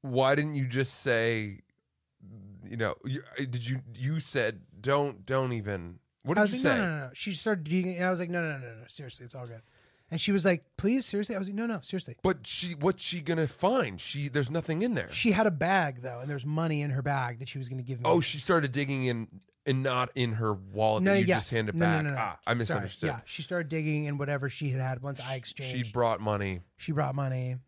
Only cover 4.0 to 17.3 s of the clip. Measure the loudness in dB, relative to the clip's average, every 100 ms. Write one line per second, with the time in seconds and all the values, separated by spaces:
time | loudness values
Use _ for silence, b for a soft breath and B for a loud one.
4 | -2 -2 0 2 2 0 -16 -4 2 4
5 | 2 -2 0 2 2 0 -2 -4 -6 -14
6 | _ _ 0 4 4 4 2 4 2 -2
7 | -6 -6 -6 -2 0 0 2 0 0 0
8 | 0 0 0 -2 -2 -4 -10 -14 -14 -12
9 | -12 -12 -14 -12 -12 -14 b b b b
10 | b 0 2 4 4 2 _ -2 2 2
11 | 0 -2 -2 -4 -4 -4 -4 -4 -4 -6
12 | -6 0 0 0 -4 -6 -6 0 0 0
13 | -4 -4 0 2 0 2 2 4 0 -4
14 | -8 -4 -2 0 0 -2 -2 0 0 0
15 | -2 0 4 4 4 2 2 4 2 -4
16 | -10 -8 -8 -6 -4 -2 0 0 -2 -2
17 | 0 0 -2